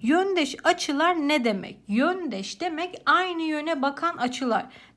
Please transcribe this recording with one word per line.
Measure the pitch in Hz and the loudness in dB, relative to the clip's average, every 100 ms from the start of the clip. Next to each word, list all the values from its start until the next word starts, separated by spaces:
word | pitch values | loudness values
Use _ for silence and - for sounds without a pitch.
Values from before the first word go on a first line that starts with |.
Yöndeş | 226 339 392 359 269 - | 2 4 4 2 0 0
açılar | 320 349 - 285 339 | 0 2 0 2 2
ne | 349 285 302 | 2 2 2
demek? | 233 196 - - - | 2 -2 -6 -12 -2
Yöndeş | 214 311 370 320 196 196 - | 2 2 0 -4 -6 -8 -6
demek | 349 311 359 - - | -4 -4 -6 -4 2
aynı | 330 370 330 | 2 2 -2
yöne | 320 302 302 294 | -2 -2 -2 0
bakan | 277 277 330 - | 0 0 -4 -2
açılar. | 247 - 262 202 - - - | -4 -2 0 0 -2 -14 -18